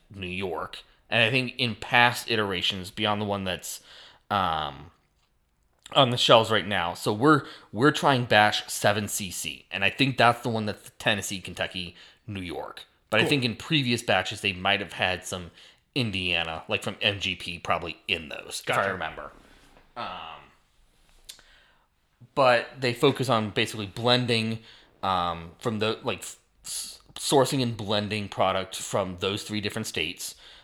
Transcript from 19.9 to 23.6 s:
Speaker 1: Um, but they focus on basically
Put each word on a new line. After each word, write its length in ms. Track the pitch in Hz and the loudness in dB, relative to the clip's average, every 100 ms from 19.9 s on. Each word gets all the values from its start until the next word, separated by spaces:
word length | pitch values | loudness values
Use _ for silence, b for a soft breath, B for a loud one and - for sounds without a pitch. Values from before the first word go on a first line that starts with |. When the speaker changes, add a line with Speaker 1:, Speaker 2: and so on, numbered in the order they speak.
| - | -12
Speaker 1:
Um, 560 | 104 90 82 76 71 _ _ _ _ _ _ _ - b b b b b b _ _ _ 123 | -10 -10 -12 -16 -20 _ _ _ _ _ _ _ -20 b b b b b b _ _ _ -8
but 340 | - 127 120 - 135 | 2 6 6 2 -4
they 140 | 131 | -2
focus 360 | 120 143 127 127 | 4 4 4 2
on 220 | 113 107 | 2 2
basically 340 | 98 | 0